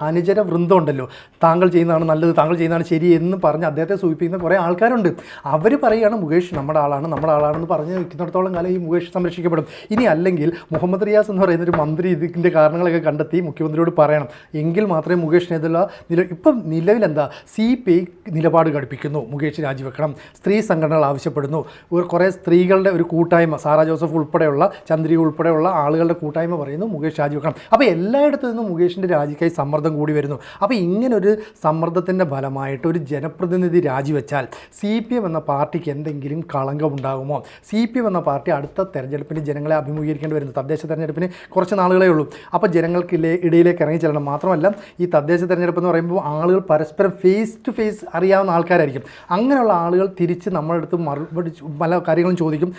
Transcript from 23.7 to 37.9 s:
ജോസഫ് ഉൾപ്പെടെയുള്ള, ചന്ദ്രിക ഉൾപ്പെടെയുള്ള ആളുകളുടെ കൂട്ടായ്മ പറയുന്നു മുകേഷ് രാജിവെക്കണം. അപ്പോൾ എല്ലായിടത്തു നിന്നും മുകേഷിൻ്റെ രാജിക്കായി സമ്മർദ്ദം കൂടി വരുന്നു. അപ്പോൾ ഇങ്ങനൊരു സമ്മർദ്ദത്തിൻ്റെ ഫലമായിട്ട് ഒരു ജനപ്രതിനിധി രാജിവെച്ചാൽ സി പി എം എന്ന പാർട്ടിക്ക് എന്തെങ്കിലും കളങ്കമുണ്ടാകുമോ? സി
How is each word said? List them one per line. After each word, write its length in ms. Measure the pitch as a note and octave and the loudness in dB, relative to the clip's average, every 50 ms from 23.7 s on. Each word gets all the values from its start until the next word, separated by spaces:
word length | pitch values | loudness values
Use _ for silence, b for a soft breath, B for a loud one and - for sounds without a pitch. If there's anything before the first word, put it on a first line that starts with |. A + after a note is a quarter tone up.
| D3+ D#3 D#3+ D#3+ | 4 4 4 2
ജോസഫ് 280 | D#3+ C#3+ E3+ D#3 D3+ E3 | 2 0 -2 -2 -2 -2
ഉൾപ്പെടെയുള്ള, 440 | D3+ D3+ - E3 D#3+ D3+ C#3+ C#3 E3+ G3+ B B B - | -2 0 0 2 2 2 2 2 2 0 B B B -2
ചന്ദ്രിക 300 | E3 D#3 D#3+ D3+ E3 E3 E3 | -2 -2 2 2 2 2 2
ഉൾപ്പെടെയുള്ള 440 | D#3 D3 D#3 D#3+ E3+ E3 D#3 D#3+ F#3 F#3 D#3+ C#3+ | 2 0 0 0 2 2 2 2 2 2 0 0
ആളുകളുടെ 340 | D3 D3+ D#3+ E3+ E3 E3+ E3+ D#3+ | 2 2 2 2 0 0 -2 -4
കൂട്ടായ്മ 340 | D3 D3 D#3+ E3 E3+ F3 D#3+ C#3+ | -6 -4 -4 -4 -2 -4 -6 -6
പറയുന്നു 240 | C#3 C#3+ D#3+ G#3 A3+ F#3+ | -6 -6 -6 -6 -6 -4
മുകേഷ് 240 | D3 D3 D#3+ D3+ D#3 D3 | -4 -4 -4 -2 -2 -2
രാജിവെക്കണം. 340 | C#3+ D3 D3 D3 D#3+ C3+ B B B A3+ | -2 -2 -4 -4 -4 -6 B B B 2
അപ്പോൾ 140 | A#3 C#4+ G#3+ E3+ | 4 4 4 2
എല്ലായിടത്തു 520 | E3 F3 G#3 B3 C#4 D4 D4 C#4+ C#4+ C4+ B3 | 2 0 0 2 2 2 2 2 0 -2 -4
നിന്നും 160 | A3+ A#3 A3+ G3+ E3+ | -4 -4 -6 -4 -2
മുകേഷിൻ്റെ 360 | D#3+ F3 F3 F3 F#3+ F#3+ F3+ E3+ | 0 0 0 0 -2 -2 0 0
രാജിക്കായി 380 | D3 D3 D3 D3 - E3 E3 E3+ - | 0 0 -2 -2 -2 -2 -2 0 -2
സമ്മർദ്ദം 340 | C#3 C#3+ D3 D#3 D3 D#3+ D#3 D3 | -2 -2 -2 -2 0 -2 -2 -2
കൂടി 140 | D3+ D3+ D3+ D3 | -2 0 0 -2
വരുന്നു. 200 | C#3 C#3+ C#3+ B2 B B B B D4 | -2 -2 -6 -10 B B B B -2
അപ്പോൾ 140 | D4+ C4 G#3+ F3+ | 0 0 0 0
ഇങ്ങനൊരു 460 | E3+ F#3 G#3+ B3 C4 A#3+ G#3 F#3 G3+ G#3+ G#3+ G#3+ B B _ - | 0 0 0 0 0 0 2 2 2 2 0 -2 B B _ 0
സമ്മർദ്ദത്തിൻ്റെ 600 | D#3 D#3 D#3+ E3 E3 E3 F#3 F3+ F#3+ F#3 F#3 F3+ D3 C#3 | 0 0 0 0 -2 -2 -2 -2 -2 0 0 -2 -2 -2
ഫലമായിട്ട് 540 | C3+ C3+ C3+ C3+ C3+ C3+ C#3 C#3 B2 C3+ E3 E3+ | -4 -6 -6 -6 -6 -6 -6 -6 -4 -2 -2 -2
ഒരു 80 | F3 D3+ C3 D3 | -2 -4 -4 -6
ജനപ്രതിനിധി 720 | C#3+ D3 D#3+ D3+ - F3+ F3 F3+ F#3 F3+ F3 F3 F3+ D#3 D3 | -6 -6 -8 -6 -6 -4 -2 0 0 0 2 2 2 2 2
രാജിവെച്ചാൽ 560 | B2+ C3+ C3+ C#3+ D#3 C#3+ - - D3 C#3+ B2 B B B B B - - | 0 -2 -2 -2 -2 -2 -2 -2 -4 -4 -4 B B B B B -12 -8
സി 120 | - G3+ A3 A#3 A3+ A#3 | -4 -2 -2 -2 -2 -2
പി 80 | B3 A#3+ | -2 -2
എം 60 | G#3 F3 | -2 -2
എന്ന 120 | D#3+ D#3+ D#3 - | -4 -4 -4 -2
പാർട്ടിക്ക് 400 | C#3+ C3+ - G3+ - E3 - D#3 C#3 | -2 -2 -2 -2 -4 -4 -6 -6 -6
എന്തെങ്കിലും 440 | C#3+ D3+ D#3+ D3 C#3+ C3+ C#3 D3 E3 E3 - - | -6 -6 -8 -8 -8 -8 -8 -6 -8 -8 -6 -6
കളങ്കമുണ്ടാകുമോ? 840 | C#3 C3+ C#3 C#3+ D3 D#3 D#3 C3+ B2+ B2+ C3+ C3+ C3 C3 C#3 D3 C3 B B B B - - | -4 -4 -4 -2 -2 -2 -2 -2 -4 -6 -6 -6 -6 -6 -6 -8 -8 B B B B -12 -6
സി 100 | - G#3+ A#3 A3+ | -2 -2 -2 -2